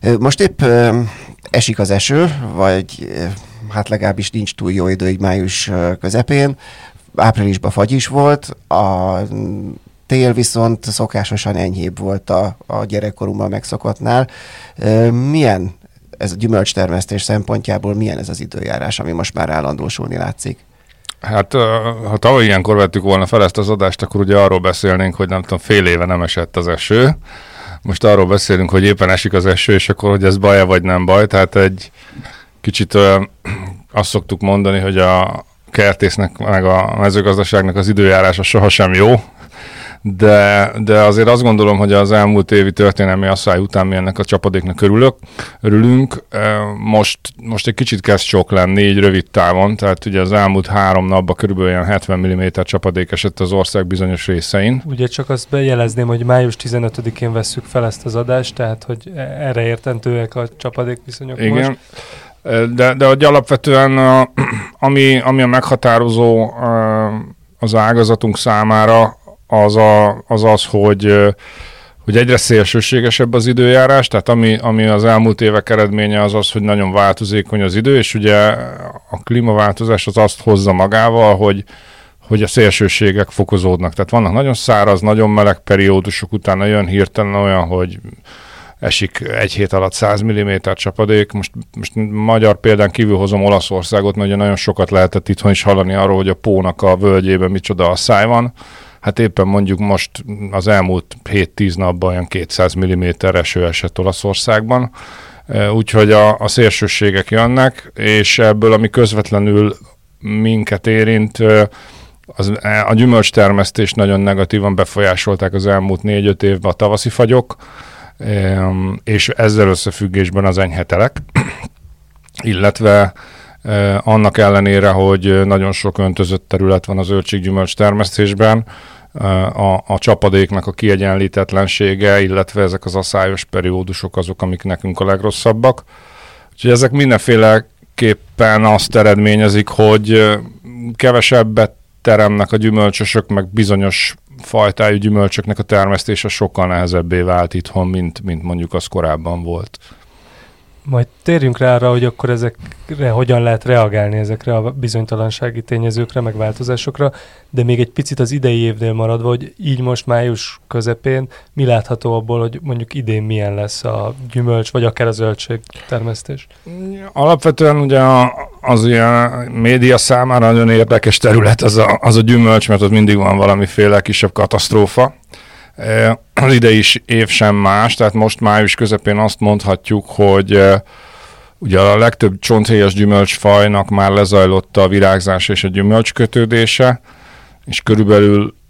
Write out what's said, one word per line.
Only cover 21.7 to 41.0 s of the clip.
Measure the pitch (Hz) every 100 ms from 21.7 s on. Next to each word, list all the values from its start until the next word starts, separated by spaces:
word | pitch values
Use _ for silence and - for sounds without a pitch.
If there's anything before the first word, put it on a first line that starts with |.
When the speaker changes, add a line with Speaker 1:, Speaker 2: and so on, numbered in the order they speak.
| 113 113 113
Speaker 2:
ha | 107 107
tavaly | 113 131
ilyenkor | 110 95 92 104
vettük | 95 98
volna | 95 95 92
fel | 117
ezt | 98 101
az | 101
adást, | 107 95 -
akkor | - 101
ugye | 98 101
arról | 98 92
beszélnénk, | 92 90 98 92 95
hogy | 87 92
nem | 92
tudom, | 90 92
fél | - 104 90
éve | 85
nem | 87 90
esett | 85 - 85 -
az | 87
eső. | 82 - 110 131 156 - - - - - -
Most | - 92
arról | 110 101 92
beszélünk, | 98 - 92 90
hogy | 95
éppen | 101 101 92
esik | 92 104
az | 95 92
eső, | 90 -
és | 98 -
akkor, | 98 104
hogy | 101
ez | 95 98
baj-e | 101 98
vagy | 92 92
nem | 90 90
baj. | 90 95 104
Tehát | 98 92 -
egy | 95 95 - _ - - - - - _
kicsit, | - - 98
ö, | 104 98 98 101 _ - 101 95 92 -
azt | 107 104
szoktuk | 107 - 92
mondani, | 101 101 98 95
hogy | 98 95
a | 92 92 92 - - _ _
kertésznek | - 101 95 98 - 95 -
meg | 104 95
a | 92 92 104 110
mezőgazdaságnak | 101 101 101 95 98 104 95 92
az | 95
időjárása | 101 98 95 95 90
sohasem | 92 110 98 - 95
jó, | 92 104 123 - _ - - - - - -
de, | 104 92 107 104 101 101 101 110
de | 107
azért | 107